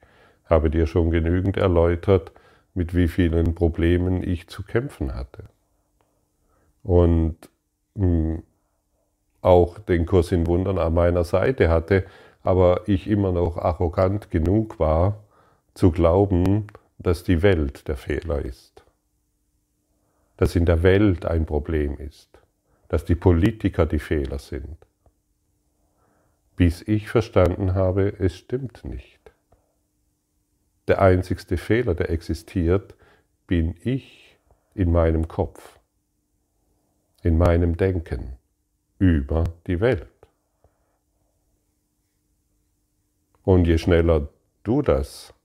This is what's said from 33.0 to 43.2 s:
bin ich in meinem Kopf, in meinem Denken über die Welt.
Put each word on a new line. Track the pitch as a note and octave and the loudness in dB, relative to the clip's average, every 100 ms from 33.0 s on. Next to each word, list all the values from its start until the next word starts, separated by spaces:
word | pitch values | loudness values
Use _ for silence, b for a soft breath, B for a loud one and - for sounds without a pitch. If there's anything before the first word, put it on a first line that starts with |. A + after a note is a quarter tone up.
| b b b _ _ | b b b _ _
bin | F2 D#2+ - | -2 -2 -4
ich | A2+ C3 - - _ _ _ _ _ - | -6 -6 -8 -20 _ _ _ _ _ -4
in | F2 | 0
meinem | E2+ E2 D#2+ D#2+ | 2 2 0 -4
Kopf, | - D2+ - - _ _ _ _ _ _ _ _ _ _ _ _ _ _ _ | -6 -8 -10 -20 _ _ _ _ _ _ _ _ _ _ _ _ _ _ _
in | F2 D#2+ | 0 2
meinem | F2 E2+ F2 E2 | 4 2 0 0
Denken | F#2+ F#2 - - B1 - _ _ _ _ _ _ | -2 -2 -6 -10 -10 -16 _ _ _ _ _ _
über | F#2+ D#2 C2+ D#2+ F2 - - | 2 2 0 -2 -2 -6 -8
die | F2 | -2
Welt. | A#2 G2 - _ _ _ _ _ _ _ _ _ _ _ _ _ _ _ _ _ _ _ _ _ _ _ _ _ _ _ _ _ _ _ | 0 -2 -6 _ _ _ _ _ _ _ _ _ _ _ _ _ _ _ _ _ _ _ _ _ _ _ _ _ _ _ _ _ _ _